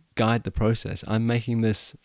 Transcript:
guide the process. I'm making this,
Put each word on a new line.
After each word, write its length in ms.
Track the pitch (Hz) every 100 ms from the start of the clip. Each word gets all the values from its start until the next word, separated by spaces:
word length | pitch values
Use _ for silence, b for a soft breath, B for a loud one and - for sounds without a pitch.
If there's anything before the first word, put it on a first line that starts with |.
| -
guide 300 | - 110 117
the 60 | 98
process. 540 | - 110 113 - - 101
I'm 200 | 110 113
making 340 | 117 120 113
this, 340 | 113 107 - -